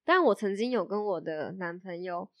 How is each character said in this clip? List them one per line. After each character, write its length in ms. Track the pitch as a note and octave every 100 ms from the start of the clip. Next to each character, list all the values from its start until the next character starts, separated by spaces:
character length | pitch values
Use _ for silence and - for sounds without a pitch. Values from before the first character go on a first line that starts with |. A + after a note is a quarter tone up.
但 180 | - F#4
我 120 | D4
曾 200 | G3+ G#3
经 160 | G3+ A#3+
有 140 | A#3+
跟 180 | E3+ G#3
我 180 | G#3 E3
的 320 | D#3+ D#3 C3
男 260 | F#3 F3 F3+
朋 240 | F#3+ E3+
友 260 | F#3 F3 F#3+ _